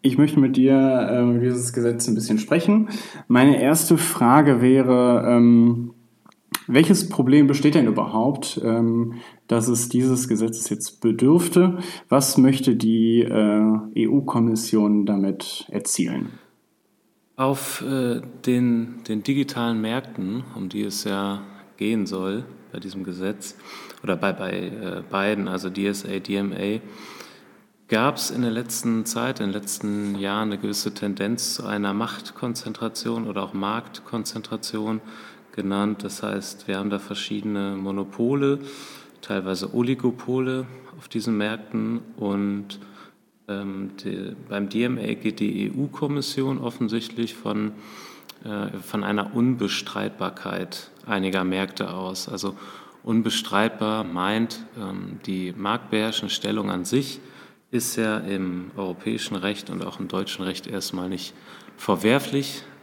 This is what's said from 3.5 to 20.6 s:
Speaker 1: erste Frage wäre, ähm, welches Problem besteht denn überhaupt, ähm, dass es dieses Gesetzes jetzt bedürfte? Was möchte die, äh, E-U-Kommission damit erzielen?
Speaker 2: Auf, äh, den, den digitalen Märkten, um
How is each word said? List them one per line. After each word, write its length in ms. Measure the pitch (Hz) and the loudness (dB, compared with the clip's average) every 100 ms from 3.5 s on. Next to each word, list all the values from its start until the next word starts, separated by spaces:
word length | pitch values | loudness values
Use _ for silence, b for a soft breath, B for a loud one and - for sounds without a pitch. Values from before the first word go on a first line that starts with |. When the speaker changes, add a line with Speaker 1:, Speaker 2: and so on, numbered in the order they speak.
| 139 | 8
Speaker 1:
erste 380 | 135 160 - 165 | 4 2 4 4
Frage 640 | - - 120 135 147 123 | 4 2 8 8 8 6
wäre, 640 | 127 135 127 123 123 120 110 | 8 6 6 6 6 4 6
ähm, 680 | 120 120 117 117 117 120 - _ _ - _ _ - - | 8 10 10 8 4 -2 -10 _ _ -20 _ _ -8 4
welches 420 | 127 165 190 - | 6 8 6 4
Problem 380 | - 127 147 139 | 0 6 8 8
besteht 280 | 139 151 | 6 6
denn 120 | 156 117 | 6 4
überhaupt, 760 | 107 - 110 123 143 - - | 2 0 2 2 0 -4 -4
ähm, 520 | 117 113 117 117 117 117 B B _ | 0 2 2 2 0 -4 B B _
dass 200 | 117 117 | 0 2
es 200 | 117 120 | 0 2
dieses 400 | 123 127 127 127 | 2 4 2 2
Gesetzes 400 | 110 110 117 - | 0 0 -2 -6
jetzt 320 | 104 - - | -4 -6 -2
bedürfte? 760 | 117 113 127 170 170 175 180 175 B B - | 0 4 6 6 6 6 6 2 B B 2
Was 260 | 135 135 - | 2 4 6
möchte 400 | 131 131 - 110 | 6 6 2 2
die, 460 | 110 113 113 117 | 4 4 6 6
äh, 560 | 117 113 107 107 107 110 107 | 4 4 4 4 4 2 0
E-U-Kommission 1120 | - 110 139 135 117 113 110 - 110 104 104 101 | 0 4 2 2 2 2 2 2 2 4 4 4
damit 580 | 101 98 95 - - - | 2 0 -2 -8 -12 -8
erzielen? 580 | - - - 87 67 - - _ _ _ _ _ _ _ _ _ - | -6 -4 -2 0 -2 -6 -12 _ _ _ _ _ _ _ _ _ -2
Speaker 2:
Auf, 440 | 135 135 - - | 0 0 -4 -8
äh, 400 | 139 135 123 120 - - | -4 -2 0 -2 -6 -6
den, 520 | - 123 123 117 117 - - | 0 2 4 2 0 -8 -6
den 140 | 107 | -4
digitalen 580 | 120 139 135 123 117 113 | 0 0 0 -2 -2 -2
Märkten, 640 | 110 123 131 - 92 113 127 | -2 -4 -6 -8 -6 -6 -8
um 140 | - | -10